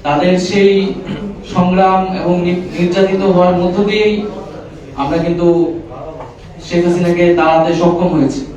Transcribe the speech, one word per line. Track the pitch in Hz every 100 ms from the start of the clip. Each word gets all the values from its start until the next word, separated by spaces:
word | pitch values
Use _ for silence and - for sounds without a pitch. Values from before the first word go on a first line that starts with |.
তাদের | 147 151 175 185
সেই | - 202 196 196 190 180 - 196 202 202 -
সংগ্রাম | - 180 185 190 190 185 185
এবং | 165 180
নি-, | 175 180 - -
নির্যাতিত | 175 190 190 190
হওয়ার | 196 175 180 175
মধ্য | 180 190
দিয়েই | 202 214 214 208 - - - - - - - -
আমরা | 139 165
কিন্তু | 170 170 170 170 156 - - - 156 156 160 - - -
শেখ | - 175 175
হাসিনাকে | 175 175 175 175 170
তাড়াতে | 160 160 165
সক্ষম | 160 175 175 175
হয়েছি। | 156 131 - -